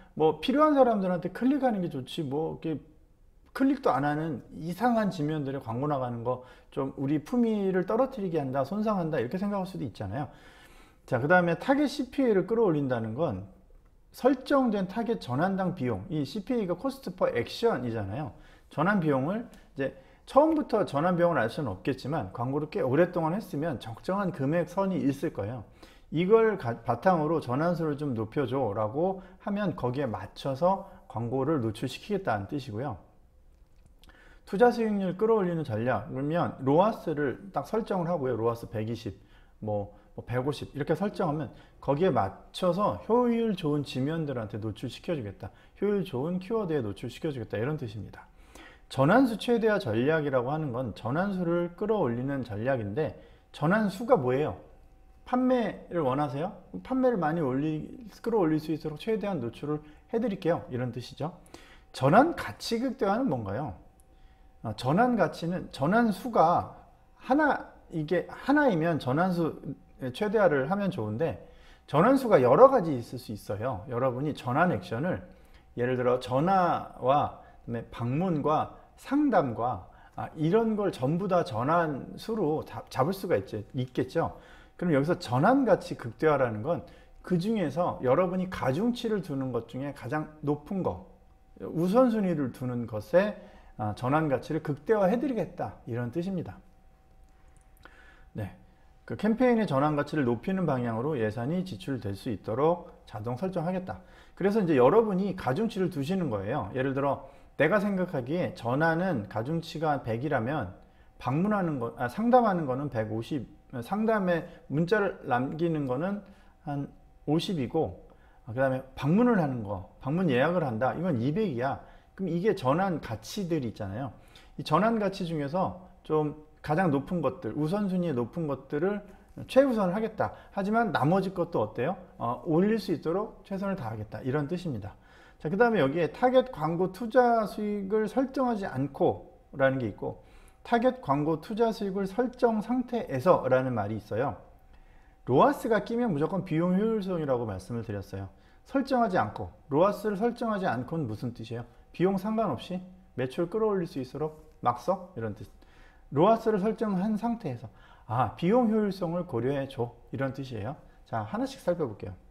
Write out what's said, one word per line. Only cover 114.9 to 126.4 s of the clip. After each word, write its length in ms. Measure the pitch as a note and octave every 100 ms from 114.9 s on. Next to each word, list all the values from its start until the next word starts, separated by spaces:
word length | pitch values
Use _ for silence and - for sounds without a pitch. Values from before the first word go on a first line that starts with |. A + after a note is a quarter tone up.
| G#3+ G3 -
남기는 640 | C3 B2 C#3 D3+ E3+ D#3 C#3
거는 360 | B2+ F3+ G3+ - - - -
한 240 | - C#3+ C#3 - - - -
오십이고, 840 | D#3 E3 F3 A#2 D#3+ B2 - - - - - -
아, 60 |
그다음에 300 | A#2 C3+ C3 -
방문을 460 | - C#3+ F#3+ B3 G#3+
하는 220 | C#3+ B2+
거, 320 | G2 G2 - -
방문 280 | - E3 F3+
예약을 360 | A#2+ D3 F3+
한다. 300 | D3 A2 B2+
이건 260 | A2 F3+ B2+
이백이야. 600 | B2 E3 G#3+ A#2 C3 B2+ - - -
그럼 140 | - F#3+
이게 260 | E3+ G#3+
전환 460 | F#3+ B2+ D3+ G3 D#3
가치들이 680 | - A2 - - F3+ E3 A#2+
있잖아요. 440 | - G2 G#2 C3+ - - - - -
이 60 |
전환 340 | D3 D#3 A3 A3+
가치 260 | G3 G3 F3
중에서 640 | D#3+ C#3 F3+ D3 - - -
좀 420 | - D#3 D3+ C#3+